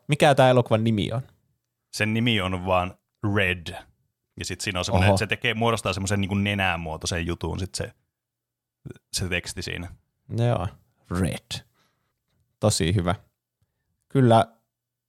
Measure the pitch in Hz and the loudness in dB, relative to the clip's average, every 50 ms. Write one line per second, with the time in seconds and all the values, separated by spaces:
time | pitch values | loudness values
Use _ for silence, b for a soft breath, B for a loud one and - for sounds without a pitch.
0 | _ - 147 - 180 151 139 139 131 127 127 127 120 - 117 107 110 113 110 104 | _ -4 0 4 4 4 6 6 6 6 6 4 4 2 2 0 2 2 0 0
1 | 85 - 107 123 - - _ _ _ _ _ _ _ _ _ _ _ _ - - | 0 -2 -4 -6 -8 -10 _ _ _ _ _ _ _ _ _ _ _ _ -6 -2
2 | 107 107 110 113 117 123 113 104 90 92 92 90 90 95 92 90 90 92 92 _ | -2 0 0 0 0 2 2 0 0 -2 -4 -4 -2 0 0 0 0 -2 -6 _
3 | _ _ _ _ - 104 101 104 98 90 90 90 80 - - - - - _ _ | _ _ _ _ -4 -2 0 2 2 0 0 -2 -6 -12 -14 -16 -16 -20 _ _
4 | _ _ _ _ _ _ _ - 101 - 92 - - 110 92 90 90 - 95 92 | _ _ _ _ _ _ _ -12 -10 -10 -10 -8 -6 -6 -4 -4 -2 0 2 4
5 | 92 101 98 95 110 101 110 - - 120 110 110 117 117 113 104 - 104 92 95 | 4 4 4 4 2 -2 -4 -2 -2 -2 -2 0 0 0 0 0 -2 -4 -4 -2
6 | 98 95 104 101 98 90 101 101 98 104 101 101 95 92 85 85 85 80 78 78 | -2 -2 0 0 0 0 0 0 0 0 0 0 0 -2 -2 -4 -6 -8 -8 -8
7 | - 82 92 85 85 85 85 - - 85 85 90 92 - - - - - - _ | -6 -4 -4 -2 -2 -4 -4 -4 -4 -6 -6 -6 -6 -8 -8 -8 -10 -10 -12 _
8 | _ _ _ _ _ _ _ _ _ _ _ _ _ _ _ _ - - - _ | _ _ _ _ _ _ _ _ _ _ _ _ _ _ _ _ -20 -20 -20 _
9 | _ _ - - 95 87 87 87 - - - 92 90 87 85 85 85 87 - - | _ _ -8 -6 -4 -4 -4 -4 -4 -6 -10 -10 -8 -8 -8 -8 -10 -12 -14 -18
10 | _ _ _ _ _ - 101 110 120 120 117 98 90 92 - - _ _ _ _ | _ _ _ _ _ -8 -4 -2 0 0 0 0 -2 -4 -8 -12 _ _ _ _
11 | _ - 87 87 92 73 - - - - - - - _ _ _ _ _ _ _ | _ -6 -4 -2 -2 -2 -4 -6 -10 -12 -14 -14 -14 _ _ _ _ _ _ _
12 | _ _ _ _ _ _ _ _ _ _ _ _ - 123 - - 82 82 104 101 | _ _ _ _ _ _ _ _ _ _ _ _ 0 0 2 2 0 0 0 0
13 | 85 87 87 - - _ _ _ _ _ _ _ _ _ _ _ _ _ _ _ | 0 0 -2 -4 -6 _ _ _ _ _ _ _ _ _ _ _ _ _ _ _
14 | _ _ - 139 127 117 113 113 - - - _ _ _ _ _ _ _ _ _ | _ _ 0 4 6 6 6 6 6 2 -2 _ _ _ _ _ _ _ _ _
15 | _ | _